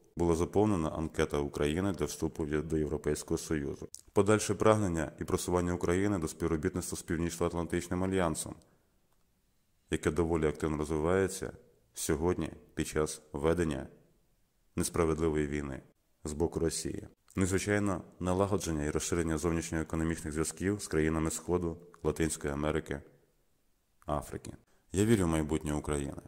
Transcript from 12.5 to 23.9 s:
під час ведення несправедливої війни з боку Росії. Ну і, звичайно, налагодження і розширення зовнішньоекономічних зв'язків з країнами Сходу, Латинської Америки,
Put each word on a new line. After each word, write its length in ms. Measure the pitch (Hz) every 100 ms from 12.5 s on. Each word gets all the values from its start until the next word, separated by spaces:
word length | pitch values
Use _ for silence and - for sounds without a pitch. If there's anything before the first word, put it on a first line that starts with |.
| - - -
під 120 | 78
час 340 | 78 76 - -
ведення 540 | 71 78 87 80 67 67 - _ _ _ _ _ _ _ -
несправедливої 720 | 80 - 80 78 80 76 73
війни 340 | 73 69 64 - _ _ _
з 100 | 78
боку 260 | 73 82 -
Росії. 480 | 80 - 71 - - _ _ -
Ну 80 |
і, 40 | 92
звичайно, 540 | 95 98 104 101 87 - -
налагодження 640 | 90 90 98 98 85 78
і 60 | 73
розширення 480 | 78 - 87 82 78
зовнішньоекономічних 960 | 85 82 - 82 78 80 80 82 80
зв'язків 480 | 76 80 - 92 104
з 60 | -
країнами 440 | 80 80 80 80
Сходу, 460 | - - 90 85 82 - -
Латинської 500 | 78 73 80 - 73
Америки, 480 | 71 76 78 - 71 - - _ _ _ _ _ _ _